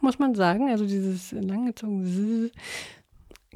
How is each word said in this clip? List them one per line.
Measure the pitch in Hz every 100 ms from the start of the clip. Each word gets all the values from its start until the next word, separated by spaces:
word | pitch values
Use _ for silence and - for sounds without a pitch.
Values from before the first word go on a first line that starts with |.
muss | 262 247
man | 269
sagen. | 214 175 202 277
Also | 214 208
dieses | 196 190 185 -
langgezogene | 214 190 202 247 - 214 196 185
Zzz. | 180 214 226 233 - - - - - _ _ - - _